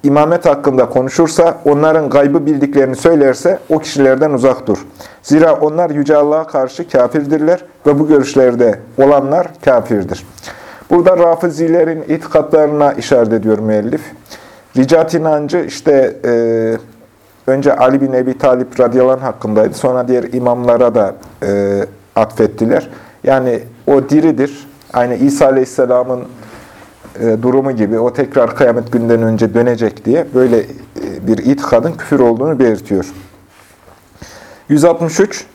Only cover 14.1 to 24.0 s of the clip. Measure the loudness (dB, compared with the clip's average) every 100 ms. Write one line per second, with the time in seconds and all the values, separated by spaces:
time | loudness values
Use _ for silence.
14.1 | -20 _ -20 -20 -20 _ -2 2 2 2
15.1 | -2 -2 -2 -2 -4 -4 -4 0 2 2
16.1 | -2 -2 0 0 -2 -2 -4 -10 _ _
17.1 | _ _ _ -2 0 0 2 2 2 0
18.1 | -2 -2 -2 0 0 -2 0 0 2 2
19.1 | 0 -4 -8 -2 0 0 0 -2 -2 -2
20.1 | -2 -2 -4 -2 -2 0 2 2 2 -2
21.1 | -4 -20 -10 -4 -2 -2 -4 -6 -12 _
22.1 | -2 -2 0 -2 0 -2 -2 -4 -20 -20
23.1 | _ -2 0 0 -4 -8 -10 0 0